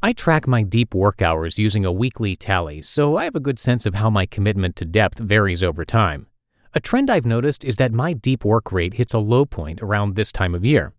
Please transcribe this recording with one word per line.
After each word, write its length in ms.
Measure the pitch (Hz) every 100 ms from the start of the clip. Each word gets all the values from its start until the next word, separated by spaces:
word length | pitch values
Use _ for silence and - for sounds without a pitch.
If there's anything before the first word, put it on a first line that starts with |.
I 100 | 202
track 360 | 247 - 156 -
my 160 | 123
deep 280 | 104 113 117
work 300 | 95 98 95
hours 340 | 87 80 82 -
using 280 | 107 104
a 80 | 95
weekly 420 | 90 127 - 107
tally, 480 | 95 - 95 85 76
so 340 | - - 147 165
I 60 |
have 140 | 330 -
a 40 |
good 200 | 139 127
sense 260 | - 123 107
of 80 |
how 160 | 95 110
my 160 | 107 92
commitment 480 | - 101 98 92 -
to 80 |
depth 360 | 82 90 101 -
varies 420 | 110 107 98 87
over 220 | 92 80
time. 420 | 82 113 101 71 64 _ _ _ _
A 60 | -
trend 300 | - 247 277
I've 140 | 214
noticed 400 | 117 117 135 147
is 120 | 135 113
that 160 | 127
my 200 | 117 151
deep 320 | 151 131 131
work 280 | 104 110 -
rate 220 | 95 87
hits 200 | 110 120
a 60 | 117
low 240 | 104 120
point 360 | 143 - 76 82
around 360 | 104 104 104 95
this 160 | 104
time 200 | - 92
of 120 | 87
year. 280 | 104 147 80